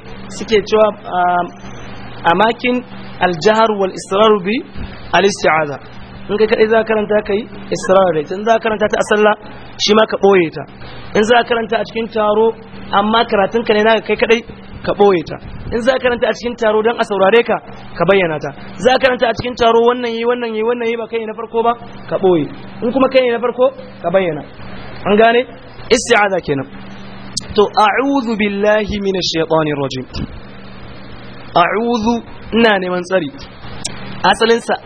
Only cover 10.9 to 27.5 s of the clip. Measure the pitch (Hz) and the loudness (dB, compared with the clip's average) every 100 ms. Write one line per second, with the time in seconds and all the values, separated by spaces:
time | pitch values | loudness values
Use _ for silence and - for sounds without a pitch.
10.9 | - - 190 220 240 233 233 214 220 190 | -16 -4 0 4 4 2 -2 -2 -4 -4
11.9 | 226 226 220 214 208 226 220 - - - | -6 -4 -2 0 4 2 0 -10 -16 -2
12.9 | 196 214 226 233 208 190 233 233 214 220 | 0 2 2 2 2 2 0 2 4 6
13.9 | 220 - 214 233 233 - - - - - | 4 2 0 2 2 0 -16 -16 -10 -4
14.9 | 170 202 180 151 139 - - - 226 240 | 4 4 4 0 -10 -12 -12 -6 -2 0
15.9 | 262 254 240 240 226 226 233 220 214 220 | 2 0 0 0 -2 -6 -2 0 2 2
16.9 | 233 226 196 190 226 233 175 - - - | 0 -2 2 4 4 0 -2 -6 -18 -10
17.9 | - 170 196 175 151 147 139 - - 214 | -2 2 2 2 -2 -8 -12 -14 0 2
18.9 | 254 262 247 240 - 247 247 233 233 233 | 4 2 2 0 -2 -4 0 4 6 4
19.9 | 247 240 226 233 247 233 220 226 247 233 | 2 -2 -2 -2 -2 -2 -2 -2 -2 -2
20.9 | 233 226 226 220 214 226 226 226 240 - | -4 -4 -6 -6 -10 -6 0 0 0 -6
21.9 | - - 160 185 170 139 - - - 233 | -14 -6 0 4 4 0 -8 -16 -6 -2
22.9 | 262 262 262 247 233 240 233 262 - - | 2 4 4 2 0 -2 2 0 0 -16
23.9 | - 170 190 180 151 - - - - - | -8 0 2 2 -4 -8 -14 -14 -14 -14
24.9 | - 175 208 226 233 262 - - - - | -6 2 4 6 4 0 -6 -20 -10 -4
25.9 | 247 - 220 208 185 156 139 131 - - | -2 2 2 2 0 -2 -4 -6 -12 -18
26.9 | - - - - - - | -16 -16 -16 -12 -12 -4